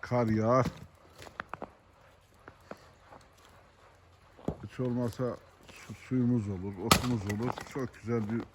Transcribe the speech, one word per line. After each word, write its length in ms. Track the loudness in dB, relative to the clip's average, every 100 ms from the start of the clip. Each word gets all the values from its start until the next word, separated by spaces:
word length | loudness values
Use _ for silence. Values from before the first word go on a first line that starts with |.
kar 260 | 0 2 4
yağar. 400 | 4 6 6 4 0 -18 -20 -20 -20 -20 -14 -14 -12 -14 -16 _ -20 -20 -20 _ -20 -20 -20 -20 -20 -20 -20 -20 -20 -20 -20 -20 -20 -20 -20 -20 -20 -20 -20 -20 -8 -6 -6
Hiç 160 | -10 -4
olmasa 560 | -2 0 0 0 -4 -4 -12 -20 -20
su-, 220 | -20 -16
suyumuz 540 | -16 -2 2 4 4 2
olur, 240 | -2 -4 -4
otumuz 380 | 2 4 4 -2 -2
olur. 260 | -2 -2 -4 -8
Çok 200 | -6 -6
güzel 280 | -6 -2 0 0
bir 120 | -4 -4